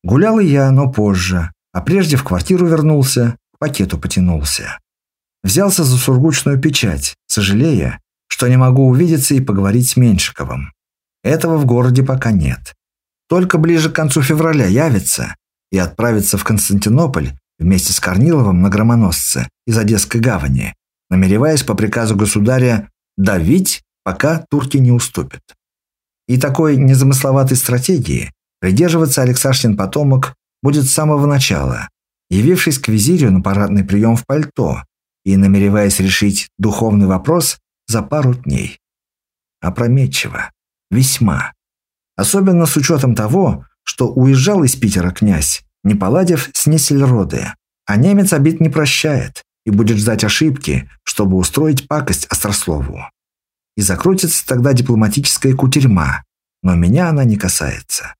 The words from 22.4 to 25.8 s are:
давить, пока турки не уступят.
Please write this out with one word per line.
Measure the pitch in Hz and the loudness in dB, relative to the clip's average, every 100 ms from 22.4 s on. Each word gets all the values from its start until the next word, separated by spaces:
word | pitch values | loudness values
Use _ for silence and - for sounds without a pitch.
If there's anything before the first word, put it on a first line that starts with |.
| 104 131 127 110 - _ _ | 0 2 2 0 -4 _ _
давить, | - 98 95 80 170 190 - _ _ | -2 0 0 2 2 0 -6 _ _
пока | - 92 147 160 - | -10 -4 -2 -2 -4
турки | 147 131 143 | -4 -2 0
не | 127 | 2
уступят. | 120 - - 69 - _ _ _ _ | 2 -2 -8 -10 -14 _ _ _ _